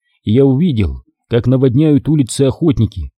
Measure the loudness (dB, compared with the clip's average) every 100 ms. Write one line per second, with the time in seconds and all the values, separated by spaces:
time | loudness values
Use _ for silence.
0 | _ _ -2 2 2 2 0 -2 -4 -6
1 | _ _ -6 -2 0 2 2 2 2 2
2 | 0 -2 -2 -2 -2 0 0 0 -2 -4
3 | -12